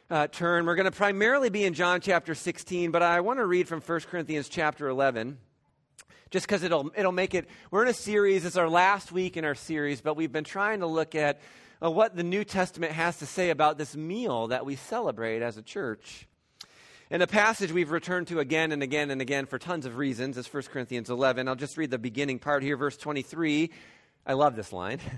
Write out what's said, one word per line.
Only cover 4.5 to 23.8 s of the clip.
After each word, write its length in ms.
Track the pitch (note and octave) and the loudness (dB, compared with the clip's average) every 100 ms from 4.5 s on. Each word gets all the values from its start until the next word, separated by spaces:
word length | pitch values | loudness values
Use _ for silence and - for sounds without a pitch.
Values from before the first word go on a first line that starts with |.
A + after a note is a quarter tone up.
| F3 D3+ D3 C#3 | 0 0 0 -2
eleven, 500 | C3 C3+ A#2 A#2+ C3+ _ _ _ _ _ - - - - | 2 2 2 -6 -8 _ _ _ _ _ -20 -20 -20 -4
just 160 | F3+ - | -4 0
'cause 140 | F#3 | -2
it'll, 280 | E3+ D#3+ C#3+ | 2 0 0
it'll 200 | G#3 F#3+ | 0 0
make 200 | F3+ F#3 | 2 0
it, 140 | F3+ E3 - - | -2 -4 -16 -2
we're 120 | F#3+ | 2
in 40 | B3 | 2
a 60 | |
series, 500 | - G3+ G#3 G3+ F#3+ | 0 0 4 6 4
it's 140 | E3+ F3+ | 2 2
our 120 | E3 | 4
last 440 | E3+ F#3+ G3+ - | 6 6 4 -2
week 240 | F3+ F#3 E3+ | -2 -2 -2
in 80 | D3+ | -2
our 100 | C#3 | -2
series, 460 | - D#3 C#3+ C3 | -4 -2 -2 -2
but 140 | D#3 D#3 | -2 -2
we've 180 | D#3+ | -2
been 100 | D#3 | -4
trying 380 | D3+ G3 G#3 G#3 | -6 -2 -2 0
to 60 | E3+ | 0
look 280 | D#3+ D#3 D#3 | 0 0 0
at 240 | D3 - - - - - | 0 0 -10 -20 -20 -2
uh, 60 | E3 | 0
what 260 | E3 A3 F3 | 4 4 2
the 80 | |
New 200 | F3 G3 | -2 -2
Testament 480 | G3+ F#3+ F3+ - D#3+ | -2 0 -2 -2 -4
has 260 | D#3+ E3+ - | 0 -2 -2
to 80 | C#3+ | -8
say 240 | - F3+ | -2 0
about 280 | D3 D3+ D3+ | 4 2 2
this 180 | D3 D3 | -6 -6
meal 520 | D#3+ G#3+ A3+ A#2 A2+ | -6 -4 -2 0 0
that 180 | B2 C3 | -2 -4
we 100 | C3 | -8
celebrate 680 | - A3+ F#3 A2 A2+ A2+ | -6 -4 -2 -2 -2 -2
as 160 | A#2 G#2+ | -4 -6
a 40 | |
church. 680 | - G3+ C3 G#2+ - - - _ _ _ - _ - - - | -10 -6 -6 -6 -12 -20 -20 _ _ _ -20 _ -20 -20 -6
And 120 | E3+ | 0
a 60 | F3 | 4
passage 440 | G#3 G#3+ A3 F#3 | 6 4 2 0
we've 200 | F3 D3+ | 0 0
returned 360 | D#3+ F3 F3+ F3 | -2 -2 -4 -2
to 120 | E3 | -2
again 320 | C3+ D#3 D#3+ | 0 0 0
and 100 | D3 | -2
again 300 | C3 D3 C#3+ | -2 -2 -2
and 100 | C3+ | -4
again 240 | B2+ C#3 C3 | -2 -2 -2
for 140 | B2+ | -8
tons 260 | F3 E3+ C3+ | -6 -6 -6
of 120 | A#2 | -4
reasons 400 | C#3 A#2 C3+ B2 | -4 -2 -4 -6
is 100 | A#2+ | -8
First 240 | C#3+ - | -8 -8
Corinthians 380 | C3+ A#2+ A#2+ A2+ | -8 -6 -6 -4
eleven. 380 | B2 C3+ B2 C3 | 2 2 2 -2
I'll 80 | B2+ | -4
just 220 | C#3+ - | -6 -4
read 140 | D3 | -4
the 60 | B2 | -2
beginning 420 | A#2+ C3+ C#3+ B2+ | -4 -4 -4 -2
part 240 | D3 C#3+ | 0 0
here, 140 | C3+ C3 | 0 -2
verse 180 | C#3 - | -2 -4
twenty-three. 760 | D3 C#3+ B2+ D#3 D#3+ D3 E3 - | -8 -6 -6 -2 0 2 0 -4